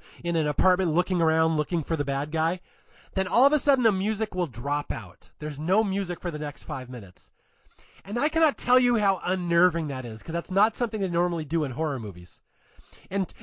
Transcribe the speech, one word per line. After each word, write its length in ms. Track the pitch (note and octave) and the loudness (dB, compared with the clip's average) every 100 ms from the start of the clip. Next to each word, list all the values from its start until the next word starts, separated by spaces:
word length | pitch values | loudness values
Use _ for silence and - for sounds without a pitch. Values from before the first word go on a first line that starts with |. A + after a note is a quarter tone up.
| - - | -4 -10
in 140 | E3+ E3+ | -4 -2
an 100 | D3+ | 0
apartment 460 | D3 F#3+ F3+ F#3 | 4 4 4 2
looking 280 | D#3 F3 F3+ | 2 2 2
around 360 | E3 D#3+ D#3+ D#3 | 2 2 2 0
looking 260 | D3+ E3+ | -2 -4
for 140 | D#3 D#3+ | -2 -2
the 80 | C#3 | -2
bad 260 | C3+ D3+ | -4 -4
guy. 300 | D#3+ D#3+ F3+ - _ _ - - - | -2 -2 -4 -8 _ _ -20 -8 -4
Then 120 | F#3+ | 0
all 160 | G#3 C4+ | 4 4
of 80 | |
a 60 | D4 | 4
sudden 260 | - C4+ A#3 | 2 4 4
the 80 | |
music 420 | G3 G3 G#3 A3 F#3 | 2 0 -2 -4 -2
will 120 | E3+ | -4
drop 460 | A2 B2 D3 C#3+ | -4 -4 -4 -2
out. 380 | C#3 G2 E2+ - - | -6 -8 -16 -20 -10
There's 180 | D3+ C#3 | -8 -6
no 260 | D#3 G3 G#3+ | 0 2 2
music 360 | F#3+ F3+ F3 | -2 -4 -4
for 100 | F3+ | -6
the 80 | D3+ | -6
next 240 | D3+ C#3+ | -6 -8
five 260 | - C#3+ B2+ | -8 -8 -6
minutes. 420 | B2+ G2 F2+ - _ _ _ _ _ - - - | -10 -12 -16 -20 _ _ _ _ _ -20 -20 -8
And 140 | A3 | -2
I 100 | C#4+ | 0
cannot 280 | D#4+ D#4+ B3 | 2 2 2
tell 220 | - B3+ | 2 4
you 180 | B3 A#3+ | 4 4
how 240 | G#3 F#3+ F3 | 2 0 -2
unnerving 640 | F#3 F3 E3+ F3+ E3 D#3 | -2 2 4 4 2 -2
that 160 | C3+ B2 | -4 -6
is, 180 | A2 | -8
'cause 100 | - | -6
that's 180 | E3 - | -6 -2
not 260 | F#3 G#3+ - | 2 2 2
something 240 | A#3 G#3+ | -4 -2
they 80 | F#3+ | -2
normally 360 | E3+ F3 E3+ D3+ | 0 0 -2 -2
do 200 | E3 D3 | -2 0
in 60 | |
horror 260 | B2+ D#3 C3+ | -2 -2 -2
movies. 420 | A2 F2 F2 - _ _ _ - - - - | -6 -10 -14 -18 _ _ _ -20 -20 -20 -6
And, 220 | G3 F#3+ - | -4 -4 -6